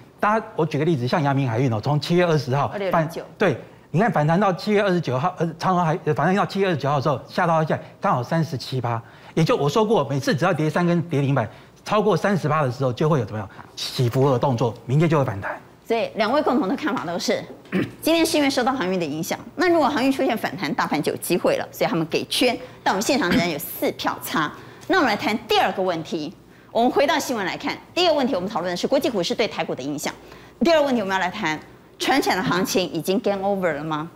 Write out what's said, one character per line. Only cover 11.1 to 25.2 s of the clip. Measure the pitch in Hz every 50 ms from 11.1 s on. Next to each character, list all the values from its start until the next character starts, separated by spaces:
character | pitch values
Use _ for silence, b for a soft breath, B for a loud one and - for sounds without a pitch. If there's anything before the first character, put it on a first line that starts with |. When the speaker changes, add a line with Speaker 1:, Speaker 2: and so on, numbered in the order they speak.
| - 139
Speaker 1:
停 | 143 131 139
板， | 131 110 107 B B B B B B -
超 | - 196 214
过 | 196 214 185 156
三 | - 196 208
十 | 156 - 139
趴 | 147 156 147
的 | 127
时 | 120 - 131
候， | 127
就 | 117 - 160 151
会 | 165 135
有 | 110
怎 | -
么 | 101 107
样 | 101 B B B B B -
起 | - - - - - 127 117
伏 | - 135 135 143
的 | 131 120
动 | 156 143 127 110
作， | 135 117 - - -
明 | - 127 151
天 | 170 160
就 | 160 147
会 | 131
反 | 127 98 98
弹。 | 95 - - - - - - - _ -
Speaker 2:
所 | 226
以 | 226 196 - -
两 | 185 220 202 262
位 | 302
共 | - - 254 269
同 | - -
的 | 277
看 | - - 311 277
法 | - -
都 | 170 170 196
是， | - - 196 - 165 - - - - -
<clears throat> | - 190 - - - -
今 | - 302 330
天 | 330 330
是 | 330 -
因 | 302 285
为 | 269
受 | 269 269 240
到 | 262 269
航 | 269 175 185
运 | 190 185
的 | 175
影 | 143 147 156 160
响。 | - 185 - - - -
那 | - 349 359
如 | 339 330
果 | 285 240
航 | - 214 254
运 | 269
出 | 269 269 262
现 | 277 -
反 | 208 - 151 127 185
弹， | - 139 -
大 | - 175
盘 | 180 - 143
就 | - 135
有 | - -
机 | - - 165 -
会 | - 175 147 -
了， | - -
所 | - - 170
以 | 156
他 | -
们 | 165 160 -
给 | - 135 113
圈。 | - - - 269 247 226 B B B B B B
但 | 269 220
我 |
们 | 190
现 | - - 285 240
场 | 185 175
仍 | - 262
然 | - 190
有 | 151 -
四 | - - - - - 175 -
票 | - - 190 - - -
差。 | - - 165 151 143 - B B B B B B -
那 | 330 381
我 | 302
们 | 233
来 | 208
谈 | 208